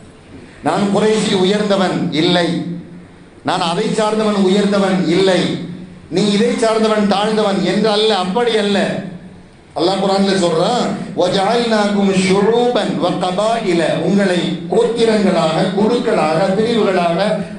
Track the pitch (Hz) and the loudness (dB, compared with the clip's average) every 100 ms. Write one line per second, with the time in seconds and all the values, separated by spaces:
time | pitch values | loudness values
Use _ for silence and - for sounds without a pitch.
0 | - - - - - - 139 180 202 196 | -20 -20 -20 -20 -20 -8 -2 0 0 2
1 | 220 214 - 190 185 208 196 196 180 - | 2 2 0 2 2 2 0 0 0 -2
2 | - 143 175 175 165 - - - - - | -2 0 2 2 0 -2 -6 -10 -14 -18
3 | - - - - 131 180 170 175 226 - | -20 -20 -20 -10 -4 -2 -2 -2 -2 0
4 | 214 214 214 202 185 196 196 202 190 185 | -2 0 0 2 2 2 2 2 2 0
5 | 156 180 190 175 160 - - - - - | 0 2 2 2 0 -4 -8 -12 -16 -18
6 | - 170 208 202 240 - 220 220 220 214 | -6 -2 0 2 0 0 0 2 2 2
7 | 202 196 214 214 208 185 170 202 214 208 | 2 2 0 0 0 0 0 0 2 2
8 | 220 196 180 220 240 220 202 196 156 - | 2 0 0 0 0 0 0 0 -2 -4
9 | - - - - - - - 143 175 196 | -8 -12 -18 -20 -20 -20 -12 -2 0 0
10 | 196 196 196 - 175 160 190 240 175 - | 0 2 2 2 0 2 0 0 -2 -4
11 | - - 180 196 196 240 226 214 202 202 | -6 -2 0 0 0 0 0 0 0 2
12 | 196 185 185 196 208 233 247 226 185 - | 2 2 2 2 2 2 2 0 -2 -2
13 | 170 175 180 185 214 233 214 170 151 - | -2 -2 -4 -2 -2 0 0 0 0 0
14 | 170 202 190 175 160 156 - 226 233 233 | 0 2 2 0 -2 -6 -2 0 0 2
15 | 226 208 185 170 160 160 196 196 233 - | 2 2 2 2 0 0 0 0 0 0
16 | 233 175 156 160 190 196 226 226 196 185 | 0 0 0 0 0 0 0 2 2 2
17 | 170 170 208 208 - | 0 0 0 -2 -6